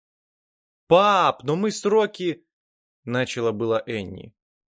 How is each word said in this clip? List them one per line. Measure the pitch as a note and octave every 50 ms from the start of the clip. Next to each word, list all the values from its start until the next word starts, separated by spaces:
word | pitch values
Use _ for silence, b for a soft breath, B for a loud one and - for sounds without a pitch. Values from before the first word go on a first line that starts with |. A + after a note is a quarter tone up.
| _ _ _ _ _ _ _ _ _ _ _ _ _ _ _ _ _ -
«Пап, | D#3+ F3+ G3+ G#3 G3+ F#3 E3 C#3 - - B2
но | C3 D3+ F3+
мы | G#3 G#3+
сроки!» | G3 - - G#3 G#3 A3 G#3 G#3 G#3 - F#3 F3 D3 - _ _ _ _ _ _ _ _ _ _ _ _ -
начала | A#2 A#2+ B2 B2+ - - B2+ A#2 A2+
была | G#2+ G#2 A#2 A2+ A2+ A2 -
Энни. | - A#2 G#2+ F#2+ F2+ - - - - - _ _ _ _ _ _